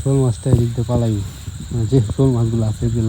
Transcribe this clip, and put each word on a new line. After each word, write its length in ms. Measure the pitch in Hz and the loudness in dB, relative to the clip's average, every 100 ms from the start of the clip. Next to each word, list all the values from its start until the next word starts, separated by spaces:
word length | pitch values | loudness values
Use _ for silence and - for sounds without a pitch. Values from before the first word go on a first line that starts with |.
শোল 160 | 135 139 | 0 2
মাছটা 240 | 131 - 131 | 2 0 2
এদিক 160 | 120 120 117 | 2 2 -2
দিয়ে 120 | 117 | -2
পালাইব, 260 | 120 113 104 98 - - - - | 0 2 0 -4 -10 -14 -12 -6
মানে 160 | 120 110 | -4 2
যে 80 | 131 104 | 2 2
শোল 160 | - 135 120 | 2 2 2
মাছগুলো 280 | 117 117 110 | 0 0 -2
আছে 120 | - 117 | -2 -2
এদিকে 180 | 117 | 0